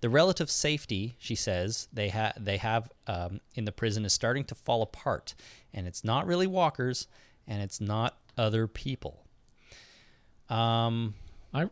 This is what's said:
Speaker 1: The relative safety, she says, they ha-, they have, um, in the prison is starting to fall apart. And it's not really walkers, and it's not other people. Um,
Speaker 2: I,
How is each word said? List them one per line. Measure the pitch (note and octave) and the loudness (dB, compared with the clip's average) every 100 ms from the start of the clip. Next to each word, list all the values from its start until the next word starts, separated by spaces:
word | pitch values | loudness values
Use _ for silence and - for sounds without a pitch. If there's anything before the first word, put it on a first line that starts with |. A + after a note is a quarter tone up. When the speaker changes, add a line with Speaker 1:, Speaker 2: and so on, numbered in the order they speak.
Speaker 1:
The | A#2+ | 4
relative | C#3 F#3 F3+ D#3 | 6 6 4 0
safety, | - D3 D3+ - G2 A2 A#2+ | 0 0 0 -2 -4 -4 -6
she | - | -6
says, | A2+ - F2+ F#2+ A2+ - | -2 0 0 0 -4 -6
they | A#2 G2+ | -4 -2
ha-, | A2 A2 - | 0 -2 -2
they | G2+ G2 | -2 -2
have, | A2 A2+ A2+ - - | 0 0 -2 -8 -6
um, | F#2 F2 G2 - | -4 -4 -8 -10
in | - G#2+ | -6 -6
the | |
prison | - A2+ G#2+ G#2 | -2 0 2 0
is | |
starting | - A#2 C3 | 2 2 0
to | C#3 | -2
fall | - - A#2+ | -6 0 0
apart. | A2 - C#3 G2+ - - - - - | 0 -2 -4 -4 -6 -16 -20 -20 -12
And | G2+ F2+ | -8 -6
it's | - | -4
not | A2 B2+ F3+ | 0 0 2
really | F3+ F#3+ | 2 2
walkers, | F#3 E3 - B2+ B2+ - - - - - | 4 2 2 -2 -2 -8 -14 -20 -18 -6
and | G#2 | -4
it's | G2 - | -4 -4
not | G#2 G#2+ A#2 - - - | -2 0 0 -4 -8 0
other | A2 A2+ A2 | 2 2 0
people. | - C3+ C3 - - - - - _ - - - - - - - - - | -2 -6 -6 -8 -14 -20 -20 -20 _ -20 -20 -20 -20 -20 -20 -20 -20 -4
Um, | A2+ A#2 A2+ A#2 A#2 A2+ A2 - - - | 2 4 4 2 0 -2 -6 -14 -18 -6
Speaker 2:
I, | C3+ F#3 | -2 -2